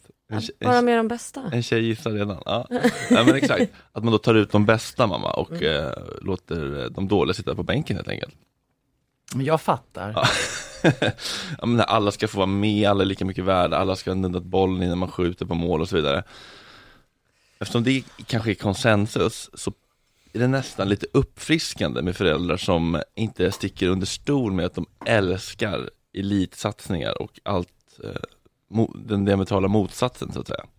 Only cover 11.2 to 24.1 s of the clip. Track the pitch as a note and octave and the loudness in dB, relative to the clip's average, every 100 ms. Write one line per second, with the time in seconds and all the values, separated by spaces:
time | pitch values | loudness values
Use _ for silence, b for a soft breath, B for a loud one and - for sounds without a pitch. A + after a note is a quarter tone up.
11.2 | B B F#3 D3+ A#2+ A#2 - A2 G2+ - | B B -8 -4 0 2 4 4 2 0
12.2 | G#2+ G2+ F#2 G2+ G#2+ G#2 G2+ G2 G2 G2 | -2 0 0 2 2 4 4 4 2 0
13.2 | F#2+ F#2+ F#2 F#2 E2+ D#2 G2+ F#2+ - F#2+ | -4 -2 0 2 4 2 0 -2 -2 -2
14.2 | F#2 F#2 F2+ F#2+ F#2+ F#2 F2+ F2 F2+ - | -2 -4 -2 2 2 2 0 0 -2 -2
15.2 | F2 F#2 F2+ E2+ F2 D#2 E2 F#2 C#2+ C#2 | -2 -2 -4 -2 0 0 0 0 0 -2
16.2 | - B B B B B B B B _ | -4 B B B B B B B B _
17.2 | _ _ _ - G#2 A#2+ A#2 C3+ - - | _ _ _ -14 -4 0 2 0 -4 -16
18.2 | - A#2 A2 F#2+ G#2 F#2+ A2+ G#2 G#2+ - | -4 -2 0 -2 -2 2 4 4 2 0
19.2 | F#2 - - - - - _ _ _ _ | 0 -2 -16 -8 -8 -10 _ _ _ _
20.2 | _ A2 B2 C3+ - - G2 G2+ - - | _ 0 2 2 -2 -4 0 0 2 0
21.2 | - - - D#3+ - - D#2+ A#1+ F2 - | 0 -6 -2 -2 -2 -4 -4 -2 -2 2
22.2 | F2+ D#2 F2 - - E2+ E2 E2 - - | 2 2 0 -2 2 2 2 0 -4 -4
23.2 | A2 - F2+ - G2 - F2+ F#2+ F#2+ | -4 0 0 0 -6 0 0 0 -2